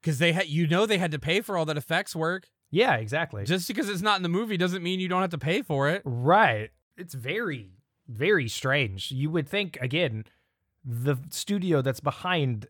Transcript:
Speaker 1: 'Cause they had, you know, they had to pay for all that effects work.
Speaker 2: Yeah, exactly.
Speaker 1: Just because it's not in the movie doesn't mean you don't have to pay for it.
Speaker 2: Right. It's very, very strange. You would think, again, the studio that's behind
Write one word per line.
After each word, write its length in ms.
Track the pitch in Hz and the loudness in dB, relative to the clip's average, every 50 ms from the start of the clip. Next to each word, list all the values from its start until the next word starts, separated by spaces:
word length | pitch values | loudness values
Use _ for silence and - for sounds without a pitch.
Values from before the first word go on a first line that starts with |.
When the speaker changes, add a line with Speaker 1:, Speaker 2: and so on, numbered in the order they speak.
| - | 0
Speaker 1:
'Cause 160 | 160 151 123 | 0 0 4
they 120 | 165 170 165 | 4 4 4
had, 140 | 180 196 | 2 0
you 220 | 165 143 160 170 151 | 0 2 2 2 4
know, 180 | 165 180 214 | 4 4 4
they 120 | 214 214 185 | 4 4 2
had 120 | 185 175 | 2 0
to 80 | 151 143 | -2 -4
pay 220 | - 151 170 196 | -2 0 0 0
for 160 | 226 - 202 175 | 0 0 -2 -2
all 60 | 160 | 0
that 120 | 156 156 | 0 -2
effects 380 | 147 135 - 160 170 196 - - | -4 -2 -2 -2 -2 -2 -2 -4
work. 340 | 165 160 160 180 190 - _ _ _ _ _ | -2 -2 -2 -2 -4 -8 _ _ _ _ _
Speaker 2:
Yeah, 240 | - 170 233 262 165 | 2 4 4 4 4
exactly. 460 | 113 110 107 123 151 170 - - 104 98 | 2 0 -2 -2 -2 -2 -2 -4 -8 -2
Speaker 1:
Just 220 | 104 170 185 175 | -2 -2 -2 -2
because 220 | - 214 196 320 202 | -4 -4 -4 -2 -2
it's 140 | 208 175 185 | -2 -2 0
not 140 | 214 208 | 2 2
in 60 | 190 180 | 2 0
the 60 | 170 | 0
movie 280 | 170 190 233 220 208 | 0 0 0 0 0
doesn't 260 | 175 180 180 180 190 170 | 0 0 0 0 -2 -2
mean 160 | 175 185 185 | -2 -2 -2
you 80 | 185 180 | -2 0
don't 140 | 180 185 190 | 0 0 0
have 80 | 185 | 0
to 80 | 170 151 | -2 -4
pay 240 | - 147 175 226 277 | -2 0 0 0 0
for 260 | - 160 139 139 143 | -2 0 0 2 2
it. 140 | 165 202 - | 0 0 -4
Speaker 2:
Right. 680 | 143 123 120 123 143 175 202 220 165 117 107 107 110 _ _ _ _ _ | -4 -4 0 4 6 6 8 8 6 4 0 -4 -8 _ _ _ _ _
It's 180 | - 180 170 - | -16 -16 -12 -12
very, 580 | 131 113 131 160 214 240 196 147 123 101 92 92 _ _ _ _ _ _ | -10 -8 -6 -4 -4 -4 -4 -6 -8 -10 -16 -20 _ _ _ _ _ _
very 400 | - 120 107 139 185 214 180 131 | -14 -6 -2 2 4 4 4 2
strange. 640 | 113 - - - 131 135 147 135 107 95 95 - - | 0 -4 -4 -2 0 2 2 0 0 -2 -6 -8 -6
You 180 | 135 127 139 151 | -4 -2 -2 0
would 180 | 160 175 147 147 | 0 -2 -2 0
think, 280 | - 202 208 175 - - | -2 -4 -4 -4 -6 -6
again, 440 | 127 127 123 165 175 139 107 110 110 - _ _ _ _ _ _ _ _ _ _ _ 135 | -4 -2 0 0 0 0 0 -4 -8 -10 _ _ _ _ _ _ _ _ _ _ _ -8
the 260 | 117 117 123 139 143 127 135 - | -6 -2 0 0 0 0 -2 -10
studio 520 | - - - - 202 202 180 185 165 143 127 | -10 -10 -4 -2 -2 -2 2 2 2 2 2
that's 180 | 135 127 - | 0 -2 -2
behind 680 | - 143 143 - - 180 180 170 143 131 120 107 101 - | -4 -4 -4 -4 -2 0 0 2 2 0 0 -2 -6 -12